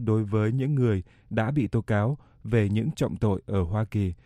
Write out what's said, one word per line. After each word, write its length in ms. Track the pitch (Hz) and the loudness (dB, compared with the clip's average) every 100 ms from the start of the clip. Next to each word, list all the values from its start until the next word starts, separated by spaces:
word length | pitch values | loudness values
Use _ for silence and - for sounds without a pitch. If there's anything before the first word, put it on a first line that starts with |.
| 113 | 0
đối 180 | 110 | 0
với 280 | 107 107 107 | 2 0 0
những 240 | 131 131 143 | 0 0 0
người 280 | 120 98 - _ - | 2 0 -2 _ -8
đã 220 | 113 110 | -4 -2
bị 160 | 143 104 | 0 0
tố 140 | 117 | -2
cáo 360 | - 104 107 147 - _ | 0 0 0 -2 -10 _
về 260 | 110 117 104 | 0 2 2
những 200 | 107 113 - | 2 0 -2
trọng 220 | 135 - | -4 0
tội 240 | 107 95 - | 0 0 -2
ở 160 | 98 | -2
Hoa 220 | 85 104 110 | 0 -2 -2
Kỳ 280 | 107 95 87 | -2 -2 -4